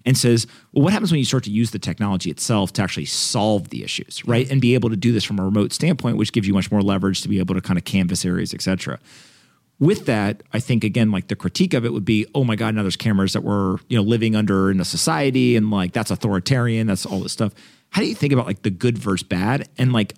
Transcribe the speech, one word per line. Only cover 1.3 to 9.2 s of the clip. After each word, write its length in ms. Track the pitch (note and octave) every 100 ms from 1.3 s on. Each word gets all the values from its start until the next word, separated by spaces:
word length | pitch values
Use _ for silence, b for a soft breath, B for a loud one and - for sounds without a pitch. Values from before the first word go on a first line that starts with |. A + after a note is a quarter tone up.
| C3+ G#2
to 40 |
use 200 | G#2 A#2
the 80 | G#2
technology 500 | F#2 E2+ G#2 F#2+ F2
itself 440 | D2 - A2 F#2
to 80 | -
actually 240 | G2 - C#2+
solve 640 | - - B2 G#2 G#2+ -
the 120 | A#1
issues, 400 | G1+ - - - -
right? 240 | A#2 C3
And 80 | C3+
be 140 | B2
able 160 | B2+ A#2
to 80 | A2
do 160 | A#2
this 100 | A2+
from 160 | - G#2
a 60 | F#2+
remote 260 | G#2 G#2
standpoint, 460 | - D#3 D3+ A#2+ G#2+
which 160 | G#2+
gives 120 | - G2
you 40 |
much 160 | G2 F#2+
more 120 | G#2
leverage 400 | G2+ G2 G2 F#2+
to 80 | -
be 100 | G2+
able 160 | F#2 F#2
to 60 |
kind 160 | - F2+
of 80 | -
canvas 400 | G2 F2 F2 F#2
areas, 280 | F2+ F#2
et 80 | -
cetera." 380 | - F#2 - B1+ b b